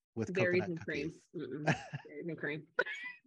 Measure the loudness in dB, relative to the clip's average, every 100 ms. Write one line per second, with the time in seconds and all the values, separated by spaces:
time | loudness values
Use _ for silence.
0 | _ -4 0 4 6 6 4 -2 -2 -2
1 | -2 -6 _ -8 -4 0 2 2 0 -10
2 | -8 -8 -6 -2 -2 -4 -2 0 0 0
3 | -8 -10